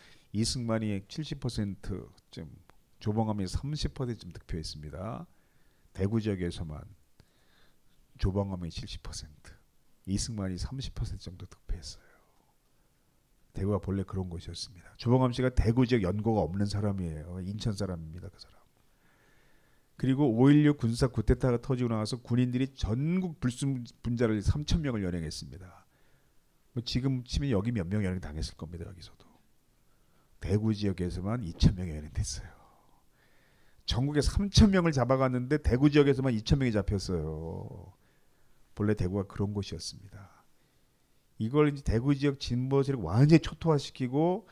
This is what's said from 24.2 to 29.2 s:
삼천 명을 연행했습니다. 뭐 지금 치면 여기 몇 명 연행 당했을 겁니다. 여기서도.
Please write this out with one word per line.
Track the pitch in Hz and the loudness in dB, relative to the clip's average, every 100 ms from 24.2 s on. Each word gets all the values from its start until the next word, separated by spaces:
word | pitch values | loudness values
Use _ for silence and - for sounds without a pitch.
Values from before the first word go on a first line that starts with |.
| 120 107 | 2 2
삼천 | 95 151 147 175 | 0 0 0 0
명을 | 143 117 | 2 -2
연행했습니다. | 92 87 80 - 78 71 92 - _ _ _ _ _ _ _ _ _ | -2 -2 -4 -8 -12 -14 -18 -20 _ _ _ _ _ _ _ _ _
뭐 | 127 | -10
지금 | 117 127 135 131 | -4 -2 0 -2
치면 | 120 - 143 | -2 -2 0
여기 | 107 107 | 0 0
몇 | 120 85 | -2 -2
명 | 104 | -2
연행 | 98 92 | -2 -2
당했을 | 76 76 78 - | -6 -8 -8 -8
겁니다. | 80 85 90 | -12 -12 -12
여기서도. | 92 - - | -14 -20 -20